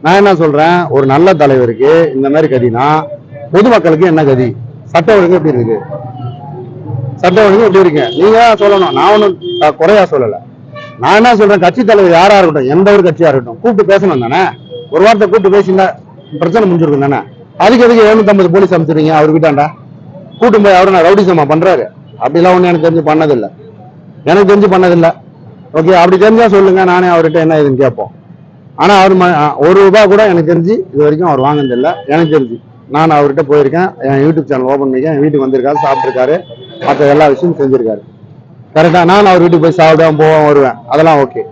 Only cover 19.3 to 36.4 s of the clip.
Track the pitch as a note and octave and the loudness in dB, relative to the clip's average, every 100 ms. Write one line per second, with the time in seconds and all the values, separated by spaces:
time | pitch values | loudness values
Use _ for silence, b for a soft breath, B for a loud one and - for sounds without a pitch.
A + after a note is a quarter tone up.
19.3 | D#3 D#3 C#3 D3 - - - - - - | 0 0 0 -4 -6 -20 -20 -20 -20 -20
20.3 | - A#3 G#3+ G3+ F#3 F#3+ F#3 E3 G3 F#3 | -2 0 2 4 4 2 2 2 2 2
21.3 | E3+ C#3+ D#3 F3+ E3 G2 - - - A#2+ | 0 0 0 0 -2 -4 -12 -20 -8 -4
22.3 | D#3+ F3+ F3+ F3+ E3+ E3 E3 D#3 D3+ D#3 | 0 0 0 0 0 -2 -2 -2 -2 -2
23.3 | B2+ G2+ - - - - - - - C#3 | -2 -4 -14 -20 -20 -20 -20 -20 -12 -2
24.3 | F#3 G3 G3+ G3+ F#3 F3+ F3 E3 - - | 2 2 2 2 2 2 2 0 -2 -16
25.3 | - - - - D#3 E3 F#3 F3 F#3 G#3 | -20 -20 -20 -8 -4 0 2 4 4 2
26.3 | A3+ A#3 G3 F#3+ F#3 F#3 F3+ F3+ E3+ E3 | 2 2 2 2 2 0 0 0 0 0
27.3 | D#3+ D#3+ D#3+ D3 B2+ C3+ - G2+ - - | 0 0 0 0 0 -2 -2 -12 -14 -20
28.3 | - - - - - E3+ G3+ F#3+ F#3+ F3+ | -20 -20 -20 -20 -4 0 2 2 2 2
29.3 | E3 D3 B2+ D3 F#3+ G3 G3+ G#3 G3+ G#3+ | 0 -2 0 2 4 4 4 2 2 2
30.3 | E3+ D#3 E3+ E3+ A#3 F#4+ C#3 D3 D3+ F3 | 0 0 -2 -2 -4 -4 -2 -2 0 -2
31.3 | C#3 C3+ D3 C3+ A#2+ C#3+ F3+ - D3+ E3 | -2 -2 -2 -4 -2 -4 -6 -4 -2 0
32.3 | D3+ B2+ A#2 - - - C#3 D#3+ D3+ C#3+ | -2 -4 -10 -16 -20 -8 -2 0 0 0
33.3 | C#3 C#3+ D3 C#3 E3 F#3 - C3 C3+ D3 | -2 0 0 0 -2 -4 -6 -4 -2 0
34.3 | D#3+ C#3 C3+ B2+ C#3 C3+ C3 D3+ D3+ D3+ | -2 -4 -4 -2 -2 -2 -4 -4 -2 -2
35.3 | D3 C3+ C3 B2+ D3 D3+ C3 B2 C3 B2+ | -2 -2 -2 -2 -4 -2 -4 -4 -4 -2
36.3 | E3+ | -4